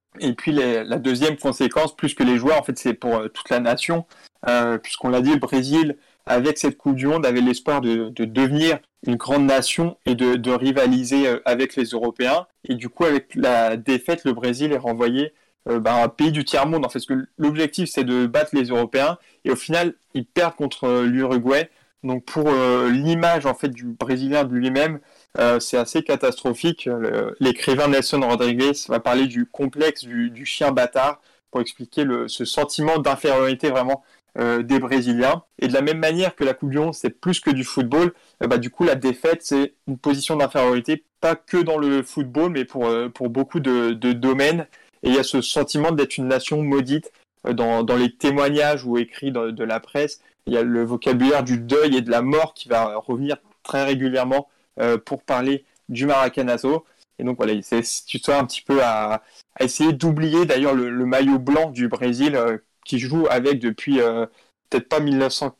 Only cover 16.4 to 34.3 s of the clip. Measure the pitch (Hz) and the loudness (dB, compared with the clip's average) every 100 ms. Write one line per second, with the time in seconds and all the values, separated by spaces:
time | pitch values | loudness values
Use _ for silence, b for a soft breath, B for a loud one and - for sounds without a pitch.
16.4 | - 147 147 160 127 127 - 131 131 - | 0 0 0 0 -2 -6 -4 -4 -4 -2
17.4 | 147 151 151 - 175 - 123 123 120 143 | -2 0 -2 -2 -4 -2 0 0 2 0
18.4 | 151 143 123 120 117 135 147 170 b b | 0 0 0 -2 0 0 0 -2 b b
19.4 | - 123 - 165 175 - _ 135 120 - | -4 -4 -2 0 -2 -4 _ -10 -4 0
20.4 | 170 - 143 - 127 123 120 127 131 127 | 0 -2 -6 -4 0 2 2 0 0 0
21.4 | 123 139 165 b b _ 131 127 - 156 | 2 0 0 b b _ -6 -6 -4 -2
22.4 | 151 131 127 123 123 127 156 165 170 170 | 2 4 4 2 2 2 2 2 2 2
23.4 | 139 127 143 120 123 117 131 127 135 147 | 0 -2 -4 -6 -10 -8 -4 -2 0 0
24.4 | 135 123 127 131 160 147 b b b - | 0 0 0 0 -2 -4 b b b 0
25.4 | 120 120 - 123 117 160 165 135 131 - | 2 2 0 -2 0 -2 0 0 0 -2
26.4 | 127 117 170 - 127 120 113 113 110 - | -4 -2 -2 -2 -4 -4 -2 -2 -4 0
27.4 | 131 123 - 131 147 135 127 143 123 120 | 0 0 0 0 2 2 0 0 0 2
28.4 | 123 120 139 143 - 117 127 123 135 120 | 0 2 0 0 -2 -2 0 2 0 0
29.4 | 120 - 139 147 156 - 123 120 120 117 | -4 -4 -6 0 0 -2 -8 -4 -4 -6
30.4 | 143 - 147 127 123 131 139 147 b b | -8 0 0 2 0 0 0 -2 b b
31.4 | _ 127 117 - 120 - 139 120 117 - | _ -6 -6 -8 -8 -2 -2 -2 -4 -6
32.4 | 120 - 147 - 151 160 139 135 151 135 | -6 -4 -4 -2 0 0 0 0 2 2
33.4 | 131 131 151 131 127 139 b b b | 2 0 0 0 0 -2 b b b